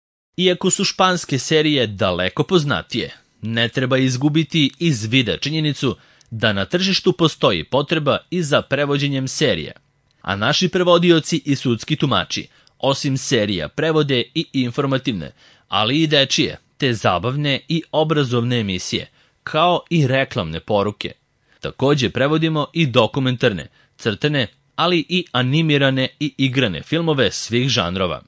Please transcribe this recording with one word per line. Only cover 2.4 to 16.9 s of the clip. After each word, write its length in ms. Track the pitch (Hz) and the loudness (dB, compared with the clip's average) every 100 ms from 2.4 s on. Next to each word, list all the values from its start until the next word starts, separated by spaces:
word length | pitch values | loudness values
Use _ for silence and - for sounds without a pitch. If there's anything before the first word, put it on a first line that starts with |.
poznatije, 760 | 143 185 143 92 - 120 76 - _ - | 0 2 2 -2 -4 -6 -6 -10 _ -12
ne 260 | 107 117 117 | -6 -2 0
treba 300 | - 127 131 | 0 0 2
izgubiti 720 | 131 123 147 151 156 165 135 - | 2 2 2 2 0 2 0 0
iz 260 | 170 120 | 0 0
vida 320 | 107 131 110 80 | 2 2 2 -2
činjenicu 600 | 143 156 151 139 135 - _ _ - | -4 -2 -2 -2 -2 -4 _ _ -14
da 220 | 113 113 | -2 0
na 120 | 98 | 0
tržištu 480 | 95 180 190 180 185 | -2 -2 0 0 0
postoji 520 | 175 160 - 139 87 | 2 0 2 0 0
potreba 540 | 73 127 143 160 143 104 - | -2 -2 0 -2 0 -2 -2
i 120 | 180 | -4
za 200 | 151 139 | 0 0
prevođenjem 680 | - 139 143 143 143 135 131 | 0 -2 0 0 -2 -2 -4
serije. 440 | - 143 85 73 - _ _ _ _ | -2 0 0 -4 -14 _ _ _ _
A 120 | - 101 | -6 -2
naši 320 | 110 156 185 | 0 0 0
prevodioci 760 | 185 175 175 175 165 - 160 | 0 4 4 6 4 2 -4
i 120 | - 135 | -2 -2
sudski 400 | 135 113 - 151 | 0 -2 -2 -2
tumači, 500 | 143 101 82 - - _ _ - | 0 0 -2 -8 -10 _ _ -4
osim 380 | 131 135 147 131 | -2 -2 -2 -4
serija, 520 | - 123 104 92 76 | -2 0 0 -2 -6
prevode 540 | - 156 156 143 127 117 | -4 -2 0 0 0 -2
i 120 | - - | -6 -4
informativne, 800 | 135 123 117 139 135 131 101 69 - _ _ - | -2 -2 -2 -2 -2 -2 -6 -8 -14 _ _ -6
ali 340 | 98 110 147 | -2 0 2
i 40 | 156 | 2
dečije, 520 | 147 135 - 120 - _ - | 2 2 0 -2 -4 _ -4
te 180 | 135 | -2